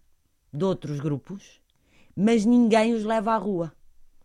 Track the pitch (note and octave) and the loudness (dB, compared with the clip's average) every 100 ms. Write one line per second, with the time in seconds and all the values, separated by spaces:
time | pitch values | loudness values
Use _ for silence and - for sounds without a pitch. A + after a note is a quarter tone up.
0 | _ _ _ _ _ D#3 F#3+ F3+ C#3+ C#3+ | _ _ _ _ _ -4 -4 -4 -6 -6
1 | D3+ C#3 - - - _ _ _ _ _ | -4 -6 -8 -16 -18 _ _ _ _ _
2 | _ - G#3 A#3 G#3 B3 A#3 A3 A3 A3+ | _ 0 2 4 4 4 4 4 2 -2
3 | G#3+ A3+ G#3+ A3+ G#3 F3+ E3 - - - | -2 -4 -2 -2 -2 -4 -6 -12 -20 -20
4 | - - | -20 -20